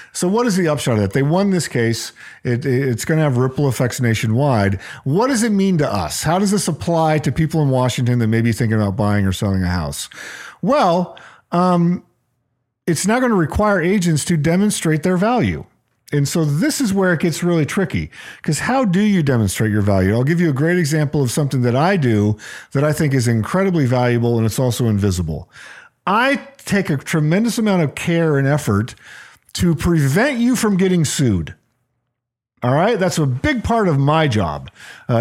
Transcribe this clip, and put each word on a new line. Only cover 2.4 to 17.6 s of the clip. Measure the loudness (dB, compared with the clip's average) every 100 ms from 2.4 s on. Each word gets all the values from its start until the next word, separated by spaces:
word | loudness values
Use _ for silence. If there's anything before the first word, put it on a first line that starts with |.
| -4
It, | -2 0
it's | 0 0 -2
gonna | -2 0
have | 2 2
ripple | 0 0 -2
effects | 0 -2 0
nationwide. | 0 0 0 0 2 2 0 -2 -8 -10
What | -2 0 0
does | 0
it | 0
mean | 2 2 2
to | 0
us? | -2 -4 -4
How | 0 0
does | 2
this | 0 -2
apply | -4 -2 0 2 2
to | 0
people | -2 0 0
in | 2
Washington | 2 0 0 0 2
that | 2
may | 2
be | 2
thinking | 0 0 0
about | 0 0
buying | 0 2 0
or |
selling | 0 -2 0
a | 0
house? | -2 -4 -8 -12 -14 -18 -16 -18 -6
Well, | -2 2 2 2 -2 -8 -20 -20 -4
um, | 0 2 2 2 0 -8 _ _ _ _ _ _ _ -4
it's | -2 0
not | 0
gonna | 2 0
require | 0 0 0 0
agents | 0 0 0 0
to | 0 0
demonstrate | 2 2 0 0 -2 0
their | 0 0
value. | 0 0 0 -2 -10 _ _ _ -4
And | -2 0
so | 0 0
this | 0 -2 -2
is | -2
where | 0 0
it | 0
gets | -2 -2
really | 0 0